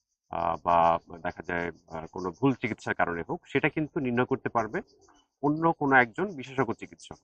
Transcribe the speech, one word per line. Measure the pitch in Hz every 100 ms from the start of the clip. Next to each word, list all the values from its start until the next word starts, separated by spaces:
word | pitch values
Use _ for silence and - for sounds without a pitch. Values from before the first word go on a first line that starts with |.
| _ _ _
আহ, | 85 85 82
বা | 87 85 85 82 - 87
দেখা | 87 90
যায়, | 87 85 85 82 -
আহ, | 82 82
কোনো | 92 90
ভুল | 82 135
চিকিৎসার | 120 113 107 -
কারণে | - 87 85 82
হোক, | 170 -
সেটা | 135 151
কিন্তু | 160 147 175
নির্ণয় | 131 120
করতে | 127 131 -
পারবে | 117 110 160 - _ _ _ _ _
অন্য | 143 156 165
কোনো | - 139 135
একজন | 120 110 202
বিশেষজ্ঞ | 151 123 131 117
চিকিৎসক। | 110 - - - -